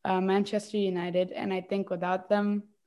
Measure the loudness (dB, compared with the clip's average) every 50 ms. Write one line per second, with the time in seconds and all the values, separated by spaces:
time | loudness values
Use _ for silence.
0 | _ 0 0 2 2 4 2 2 2 2 -2 -4 -4 -2 -2 0 0 0 0 -2
1 | -2 0 0 0 0 0 -4 -6 -4 -2 -2 -4 -2 -2 -2 -2 -2 -2 -4 -4
2 | 0 -2 -2 -2 0 0 2 2 2 2 0 -2 -4 -8 _ _ _